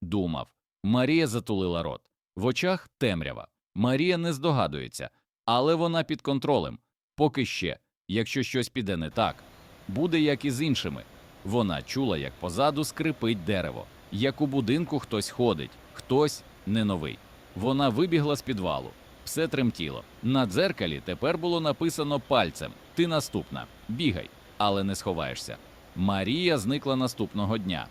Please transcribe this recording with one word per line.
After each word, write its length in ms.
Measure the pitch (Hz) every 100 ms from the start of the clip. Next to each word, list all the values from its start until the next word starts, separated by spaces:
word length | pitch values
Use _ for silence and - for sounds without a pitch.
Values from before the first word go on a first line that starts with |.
думав". 460 | 85 101 87 78 58 _ _ _
Марія 440 | 98 120 127 160 156
затулила 560 | 113 - 104 92 85
рот. 180 | 78 60 _ _ _ -
В 100 | 110
очах 440 | 123 180 185 - _
темрява. 500 | 127 87 69 58 - _ _ -
Марія 420 | 117 131 175 175
не 160 | 170
здогадується, 760 | 143 160 139 85 71 62 - 64 - _ _ -
але 300 | 120 143 165
вона 280 | 170 165
під 180 | - 151
контролем. 580 | - 139 131 131 73 57 _ _ _ -
Поки 300 | 147 139 120
ще, 340 | - 87 - _ _ _
якщо 360 | 98 113 139
щось 260 | 123 131 117
піде 280 | 131 101 90
не 120 | 78
так, 340 | - 101 - - - - - -
буде 320 | 98 170 165
як 260 | 151 139 143
і 60 |
з 100 | 123
іншими. 420 | 156 127 90 67 53 - - -
Вона 380 | 98 117 107 76
чула, 360 | 64 131 131 82
як 160 | 67
позаду 500 | - 90 87 143 147
скрипить 600 | 151 - 160 143 113 113
дерево, 420 | 82 98 80 58 50 - -
як 300 | 98 131 131
у 60 | 147
будинку 520 | 135 107 143 170 143
хтось 300 | - 107 98
ходить, 420 | - 120 85 64 - -
хтось 500 | - - 131 151 - - - -
не 200 | 110 107
новий. 320 | 92 76 57 - - - -
Вона 340 | 113 135 139
вибігла 460 | 110 180 160 147 143
з 60 |
підвалу. 480 | - 110 90 69 62 - - - -
Все 220 | - 160
тремтіло. 560 | 139 123 - 78 64 - -
На 220 | 117 135 120
дзеркалі 560 | 92 175 - 92 73 -
тепер 320 | 87 135 170
було 220 | 170 170
написано 600 | 160 139 165 - 147 143
пальцем: 520 | - 131 90 - 67 50 -
"Ти 140 | - 170
наступна. 580 | 160 - 104 - 67 58 - -
Бігай, 420 | 117 135 85 52 - - -
але 260 | 104 98
не 120 | 98 95
сховаєшся". 640 | - 85 69 62 - 58 - - - -
Марія 640 | 95 98 95 143 180 151
зникла 380 | 101 143 139 131
наступного 640 | 127 - 104 101 98 110
дня. 300 | 95 82 55